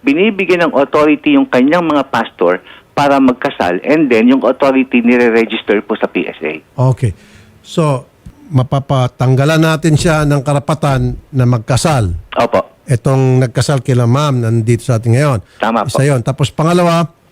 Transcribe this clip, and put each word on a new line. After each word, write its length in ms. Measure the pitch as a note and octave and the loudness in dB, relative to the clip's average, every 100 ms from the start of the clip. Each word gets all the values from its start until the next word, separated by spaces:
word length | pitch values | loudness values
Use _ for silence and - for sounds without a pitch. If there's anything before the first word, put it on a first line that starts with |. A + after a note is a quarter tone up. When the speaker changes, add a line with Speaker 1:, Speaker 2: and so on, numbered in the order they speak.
Speaker 1:
Binibigyan 640 | - D3 G#3 G3 F3+ F3 E3 | -2 0 0 -2 -2 0 0
ng 80 | |
authority 640 | C3 C#3 D#3+ D3+ D3 D3+ C#3+ | 0 0 0 2 2 2 0
yung 80 | C3+ | 2
kanyang 400 | B2+ C3 F3 E3 | 2 2 2 0
mga 240 | D3 C3+ | -2 -2
pastor 500 | A#2+ A2+ - F2 F2+ - - _ - | -4 -6 -2 -2 -2 -6 -20 _ -2
para 240 | C#3+ C#3 | 0 2
magkasal, 640 | C3 B2+ C#3 - F2+ F2+ | 2 0 -4 -4 -4 -4
and 240 | - D#3 D3 | -2 0 2
then 240 | A2+ A#2+ | 2 4
yung 80 | C3+ | 2
authority 640 | A2 C3 C#3 C3 C3 B2 | 0 0 0 0 0 0
nire-register 800 | A#2 B2 A#2+ A2+ A2+ A2+ - G#2 | 2 2 2 2 0 -4 -2 -2
po 160 | - G#2+ | -2 -6
sa 80 | G2+ | -4
P 160 | F#2 | -6
S 160 | - - | -8 -8
A. 240 | - D#2 _ - C3 B2+ | -10 -10 _ -2 -2 0
Speaker 2:
Okay. 160 | A2+ - - - - _ | -4 -6 -18 -20 -20 _
So, 480 | - - D3+ C3 - _ - - - | -10 -4 -2 -2 -8 _ -20 -20 -4
mapapatanggalan 1120 | C#3 B2 C#3 C3 C3+ B2 _ B2 C3 C#3+ D#3+ | -2 0 -2 -2 -2 -2 _ 0 2 2 2
natin 400 | D#3+ D#3 E3 D3+ | 2 0 0 2
siya 240 | F3+ D#3 | 2 0
ng 160 | D3 C#3+ | 0 0
karapatan 800 | B2+ C#3+ C#3+ D#3 D3 C3+ B2 B2+ - | 0 -4 -2 -2 0 0 -2 -6 -6
na 160 | C3+ | 0
magkasal. 720 | B2 B2 G#2+ B2 F3 C#3+ G2+ E2+ - | 0 0 0 -2 0 0 -2 -4 -8
Speaker 1:
Opo. 300 | - A#2+ F#2+ - _ - | -4 0 -2 -4 _ -4
Speaker 2:
Itong 560 | B2+ - C3+ C3 B2+ | -2 0 2 2 2
nagkasal 400 | C3 C#3 C3+ C#3 | 0 -2 0 -2
kila 240 | A#2+ B2 A#2 | 0 0 2
ma'am 320 | C3 D3+ C3 | 0 0 -2
nandito 480 | A2+ A#2 A2 A#2 - | 0 -2 0 -2 0
sa 80 | A2+ | -2
atin 160 | A#2 | 0
ngayon. 280 | A#2+ D3 A#2 - - | 2 2 -2 -6 -6
Speaker 1:
Tama 240 | G#2+ A2+ | -2 -2
po. 80 | G#2 | -2
Speaker 2:
Isa 160 | - C3+ | 0 0
yun. 160 | C3 | 0
Tapos 240 | A2+ B2+ C3+ | -2 -4 -4
pangalawa, 540 | - D#3+ F3+ F3 E3 E3+ _ _ | -2 0 2 2 2 -2 _ _